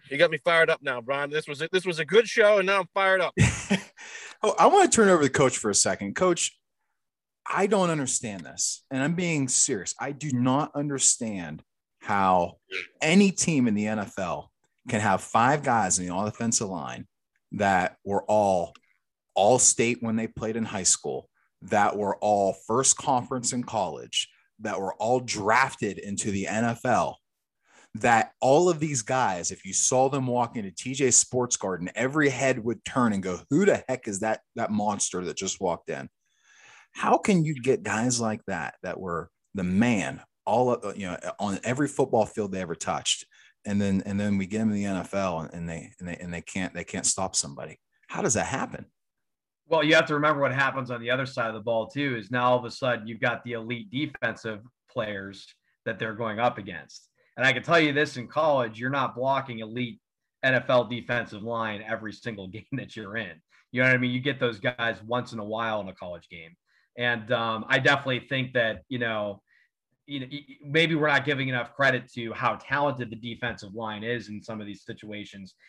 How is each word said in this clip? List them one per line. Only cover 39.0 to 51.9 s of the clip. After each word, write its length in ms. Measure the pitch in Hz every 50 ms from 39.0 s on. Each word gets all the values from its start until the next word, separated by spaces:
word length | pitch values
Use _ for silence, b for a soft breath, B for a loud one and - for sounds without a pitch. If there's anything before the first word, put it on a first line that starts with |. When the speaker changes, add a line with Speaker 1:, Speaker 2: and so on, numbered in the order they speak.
| 92 90 85 80 80 - _ _ _ _ -
Speaker 2:
the 100 | 98 90
man 580 | 90 92 101 120 123 113 92 76 67 - - - _ _ _ -
all 240 | 95 107 123 127 123
up, 280 | 120 - 107 101 -
you 100 | 101 98
know, 100 | 90 92 - - 90 - -
on 200 | 101 101 95 - -
every 240 | 117 127 143 147
football 380 | 139 - - 131 - 127 113 104
field 260 | - - 113 104 95
they 100 | 95 92
ever 140 | 90 82 82
touched, 500 | - - 92 80 69 - - - - - b b b b b b b -
and 160 | 104 101 101
then, 220 | 101 98 95 95 -
and 140 | 101 98 101
then 180 | 104 104 101
we 80 | 98 95
get 140 | 87 107 110
them 100 | 110 107
in 60 | 104
the 100 | 101 101
N 120 | 98 95
F 160 | 90 85 - 98
L 260 | 98 95 92 85 80
and, 140 | 76 - -
and 160 | 87 85 85
they, 220 | 82 82 - - - -
and 80 | 90
they, 80 | 87 85
and 180 | - 87 87 87
they 80 | 82
can't, 320 | - - - 98 92 - -
they 100 | 87 85
can't 220 | - - 90 -
stop 300 | - - 95 95 92 -
somebody? 440 | - - 71 69 - - - - - _ _ _ _ _
How 140 | - - 170
does 120 | 202 170 -
that 120 | 95 82
happen? 380 | - - - - - - - - _ _ _ _ _ _ _ _ _ _ _ _ _ _ _ _
Speaker 3:
Well, 160 | - 160 156 147
you 120 | 156 160
have 100 | 160 160
to 60 | 160 151
remember 260 | 147 151 156 151 143
what 120 | 139 127 127
happens 380 | 139 135 131 127 135 123 123
on 100 | 123 117
the 80 | 117 120
other 140 | 127 131 131
side 220 | 127 - 123 117
of 80 | 113 110
the 60 | 107
ball 260 | 101 117 113 113 107
too, 300 | -